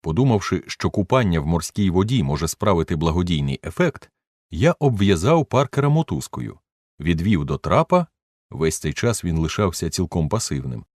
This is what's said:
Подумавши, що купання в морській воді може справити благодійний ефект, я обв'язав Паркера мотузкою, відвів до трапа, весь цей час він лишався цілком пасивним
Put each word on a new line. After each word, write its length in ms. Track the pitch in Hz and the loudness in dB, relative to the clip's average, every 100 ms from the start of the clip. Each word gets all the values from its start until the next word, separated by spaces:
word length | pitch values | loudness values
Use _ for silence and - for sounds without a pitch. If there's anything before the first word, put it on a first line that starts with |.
Подумавши, 640 | - 78 135 110 - 90 - | -2 2 2 2 0 -4 -4
що 240 | - 95 | -6 -4
купання 500 | - 98 131 107 82 | -2 0 2 2 0
в 60 | 73 | 2
морській 440 | 85 - - 101 | 0 -2 -2 0
воді 320 | 87 104 127 | 2 2 0
може 260 | 69 73 80 | 0 -2 -4
справити 480 | - 107 90 78 82 | -2 0 0 0 0
благодійний 640 | 82 82 90 80 69 67 | 0 0 0 0 -2 -4
ефект, 460 | 80 - 175 - - _ _ _ _ | -8 -2 -2 -2 -20 _ _ _ _
я 220 | 80 131 | 0 0
обв'язав 760 | - 147 107 98 90 98 165 147 | 2 0 2 2 2 4 2 2
Паркера 420 | 123 139 - 143 | 0 0 0 2
мотузкою, 720 | 151 160 73 - - 57 50 _ _ _ _ | 2 0 -6 -6 -10 -10 -12 _ _ _ _
відвів 440 | 76 82 90 95 | -2 0 2 2
до 140 | 69 69 | 0 -4
трапа, 480 | - 120 165 180 170 _ _ _ _ | 0 0 4 0 0 _ _ _ _
весь 280 | 64 80 - | -2 -2 0
цей 140 | 76 | -6
час 320 | 71 117 113 | -2 -2 -2
він 140 | 87 80 | -2 0
лишався 520 | 80 - 101 - 85 | -2 0 -2 0 -6
цілком 380 | - 87 90 78 | -2 -2 -2 -2
пасивним 560 | 113 - 71 65 60 - | -2 -4 -6 -6 -10 -14